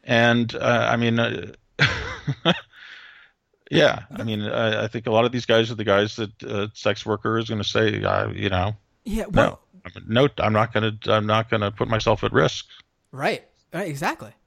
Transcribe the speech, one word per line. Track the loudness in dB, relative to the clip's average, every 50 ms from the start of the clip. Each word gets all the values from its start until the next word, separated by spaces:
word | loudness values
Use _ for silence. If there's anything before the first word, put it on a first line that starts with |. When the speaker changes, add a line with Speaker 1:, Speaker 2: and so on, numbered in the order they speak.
| _
Speaker 1:
And, | 2 4 4 6 6 4 4 2 0 -2
uh, | -2 0 2 2 2 2 2
I | 2
mean, | 2 2 2 2 2
uh, | 0 0 -2 -6 -8 -12 -16 _ _ _ _ -2
<laughs> | -2 -2 0 -4 -8 -10 -10 -8 -6 -6 -6 0 _ 0 0 0 -4 _ _ -20 -20 -20 -20 -20 -20 -20 -20 -20 -20 _ _ _ _ _ _ _ _ -2
yeah, | 2 4 4 4 2 0 -8 _
I | -12 -8
Speaker 2:
The | -6
Speaker 1:
mean, | -4 -4 -4
I, | -4 -4 -2 0 0 0 0 0 -2
I | -4
think | -6 -6 -4
a | 2
lot | 2 4 4
of | 4
these | 0 -2 0
guys | 4 4 4 4 2
are | -2
the | -4 0
guys | 2 4 4 4 2 -2
that, | -6 -8 -8 -8 _
uh, | -12 -8 -6 -6 -6 -6 _
sex | -2 -2 -2 -2 -2 -2
worker | -4 -4 -2 -2 -2 -2 -2
is | -2 -4
gonna | -4 -4 -4
say, | -2 0 0 0 0 0 0
uh, | 0 0 0 0 0 -2
you | -4 -4 -4 -2
know, | 0 0 -2 -2 -4 -8 _ _ _ _ _
Speaker 2:
Yeah, | -6 -4 -4 -4
Speaker 1:
"No, | 0
Speaker 2:
well | 2 2 2 2 0 -6 _ _ _ -20 _
Speaker 1:
I'm, | -18 -18 -16 -8 0
no, | 2 2 2 2 2 0
I'm | -2 2
not | 2 2 0 2
gonna, | 0 -2 -2 -2 -4 -4 -2
I'm | 0 0 2 2
not | 2 2 0 2 0
gonna | -2 -2 -2 -4
put | -2 -4 -2 -2
myself | -2 0 2 2 2 2 0
at | 0
risk." | 2 2 2 2 0 -4 -14 _ -20 -20 -20 _ _ _ _ _
Speaker 2:
Right. | -10 -4 -4 -4 -4 -4 _ _ _ _ _ _
Right, | -10 -8 -8 -8
exactly. | -8 -6 -6 -6 -6 -6 -14 -20 -20 _ _